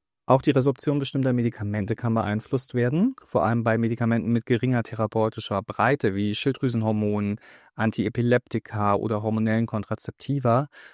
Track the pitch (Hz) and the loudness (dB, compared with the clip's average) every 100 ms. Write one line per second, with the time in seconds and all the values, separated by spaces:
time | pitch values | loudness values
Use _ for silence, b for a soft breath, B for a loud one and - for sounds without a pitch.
0 | _ _ - 131 156 135 135 135 - 143 | _ _ 2 2 4 2 2 0 -2 -2
1 | 139 139 131 123 117 - 104 107 98 110 | -2 -2 0 0 -2 -2 -6 -4 -2 -2
2 | 120 113 101 104 - 131 - 123 120 156 | 0 0 0 -2 -2 -6 -4 -2 0 2
3 | 240 262 - 113 87 117 113 113 113 117 | 0 0 -4 0 2 2 2 2 0 0
4 | 117 117 104 117 - 120 127 123 113 110 | 0 0 0 -2 0 0 2 0 -2 -4
5 | 107 113 110 110 - 101 - - 113 143 | -2 0 0 -2 -4 -4 -4 0 2 2
6 | 113 98 104 104 143 127 131 117 110 107 | 0 0 -2 -2 -2 -2 -2 0 0 0
7 | 107 104 101 104 B B B - 110 - | 0 0 -2 -4 B B B -2 -2 0
8 | 104 117 120 120 - 113 - 110 104 101 | -2 0 2 2 0 -8 -6 -2 2 2
9 | 110 107 110 110 110 110 113 110 101 110 | 0 -2 -2 0 0 0 0 -4 -6 -8
10 | - - - 139 123 120 151 B B | -8 -12 -4 -2 2 2 0 B B